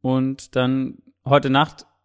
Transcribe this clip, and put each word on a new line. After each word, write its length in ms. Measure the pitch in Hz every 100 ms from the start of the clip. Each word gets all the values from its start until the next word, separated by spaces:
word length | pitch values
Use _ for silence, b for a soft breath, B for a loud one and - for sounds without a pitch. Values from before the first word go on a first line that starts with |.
und 560 | 131 131 131 135 - 131
dann 420 | 127 131 131 - _ _
heute 260 | 139 143 139
Nacht 360 | 135 151 - - _